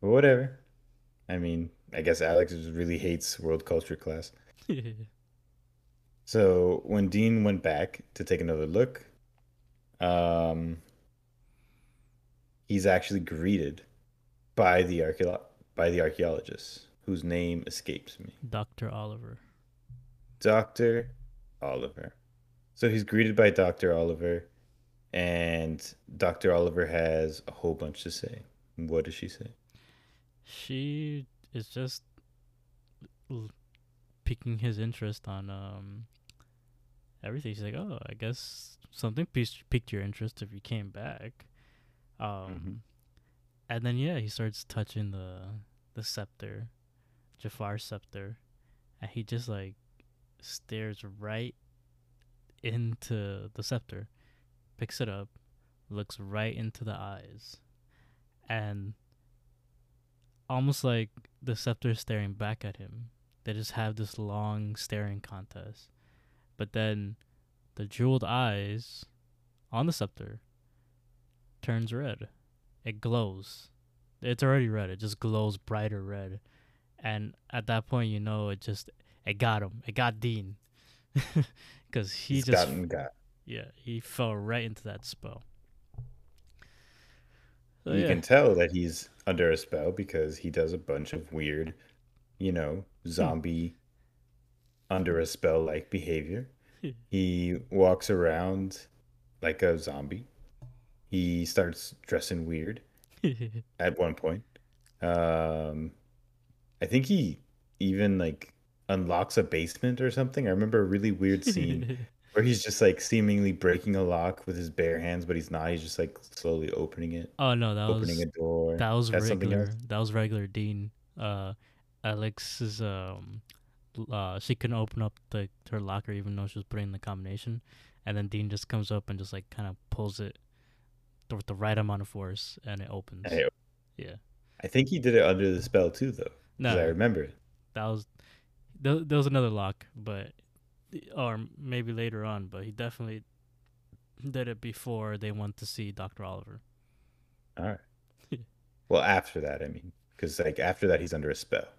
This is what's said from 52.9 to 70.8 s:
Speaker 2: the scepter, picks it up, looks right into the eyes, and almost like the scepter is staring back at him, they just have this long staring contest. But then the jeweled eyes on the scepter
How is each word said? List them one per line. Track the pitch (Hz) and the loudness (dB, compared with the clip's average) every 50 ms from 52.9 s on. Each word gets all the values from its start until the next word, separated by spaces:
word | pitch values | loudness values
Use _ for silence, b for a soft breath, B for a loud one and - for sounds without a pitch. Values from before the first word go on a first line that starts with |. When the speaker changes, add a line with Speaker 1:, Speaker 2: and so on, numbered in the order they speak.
| 113 - - - 120 107 101 101 98 98 101 101 - | -4 -6 -6 -4 -4 -4 -2 -4 -6 -8 -10 -12 -10
Speaker 2:
the | - 104 | -10 -6
scepter, | - 131 113 - - - 95 101 - _ _ _ _ _ _ _ _ _ _ _ _ _ - | -4 -4 -4 -6 -8 -12 -14 -14 -14 _ _ _ _ _ _ _ _ _ _ _ _ _ -12
picks | 120 - - - | -10 -8 -6 -6
it | 131 113 | -6 -6
up, | 98 98 101 - - - _ _ _ _ _ _ _ _ _ - | -6 -8 -10 -12 -16 -20 _ _ _ _ _ _ _ _ _ -12
looks | 104 104 104 - - - | -8 -8 -8 -8 -10 -14
right | 101 95 101 107 107 113 - | -10 -8 -4 -4 -4 -4 -4
into | 113 113 110 - - - | -4 -6 -8 -8 -8 -8
the | 110 104 | -8 -8
eyes, | 95 98 98 98 95 - - 110 107 - - - - _ _ _ _ _ _ _ _ _ _ _ _ _ _ _ _ _ - | -8 -8 -10 -12 -12 -16 -18 -20 -20 -20 -20 -20 -20 _ _ _ _ _ _ _ _ _ _ _ _ _ _ _ _ _ -6
and | 117 110 107 104 101 101 98 104 110 - _ _ _ _ _ _ _ _ _ _ _ _ _ _ _ _ _ _ _ _ _ _ _ _ _ _ _ _ _ - | -4 -4 -4 -4 -6 -6 -8 -10 -12 -14 _ _ _ _ _ _ _ _ _ _ _ _ _ _ _ _ _ _ _ _ _ _ _ _ _ _ _ _ _ -4
almost | 131 127 131 143 143 - - | -2 2 2 2 2 2 2
like | 131 120 113 110 104 _ - - - _ _ | 2 2 2 0 -4 _ -16 -20 -20 _ _
the | - 127 117 | -6 -4 -4
scepter | - - 120 117 - - 123 | -2 -2 -2 -2 0 0 -2
is | 113 - | -2 -2
staring | - - 113 107 104 98 98 | -2 -4 -4 -2 -2 -4 -4
back | 101 113 104 110 - - | -4 -4 -6 -6 -6 -8
at | 104 98 - | -10 -12 -12
him, | 98 101 104 110 117 117 - _ _ _ _ _ - | -14 -16 -14 -14 -16 -16 -18 _ _ _ _ _ -8
they | - 107 | -6 -6
just | 107 110 - | -6 -6 -6
have | - - 110 110 110 | -4 -4 -2 -2 -2
this | 107 107 101 - - | -4 -6 -6 -6 -6
long | 107 104 101 104 107 107 107 107 107 104 107 | -6 -4 -4 -2 -2 -2 -2 -4 -4 -4 -6
staring | - - - - 104 104 101 101 101 | -8 -8 -6 -6 -4 -4 -4 -6 -8
contest. | - - 104 95 98 - - - 92 101 107 - - _ _ _ _ _ _ _ _ _ _ _ _ _ _ - | -10 -12 -14 -14 -16 -16 -16 -16 -16 -16 -16 -18 -20 _ _ _ _ _ _ _ _ _ _ _ _ _ _ -8
But | 107 101 - | -6 -4 -2
then | 117 110 107 107 104 101 101 110 - _ _ _ _ _ _ _ _ _ _ - | 0 0 0 0 -2 -4 -6 -8 -12 _ _ _ _ _ _ _ _ _ _ -12
the | - 107 | -10 -10
jeweled | 101 - - 120 131 131 131 - | -6 -2 2 2 4 4 2 2
eyes | - 120 123 127 117 104 101 101 101 104 113 117 - - - - - _ _ _ _ _ _ _ _ _ _ _ _ | 0 0 2 2 2 0 -2 -4 -4 -6 -6 -8 -10 -14 -18 -18 -20 _ _ _ _ _ _ _ _ _ _ _ _
on | - 117 131 170 | -2 0 0 0
the | 156 | 0
scepter | - 107 98 - - 101 104 104 113 - _ _ _ _ _ _ _ | -2 -4 -6 -6 -8 -14 -14 -14 -16 -18 _ _ _ _ _ _ _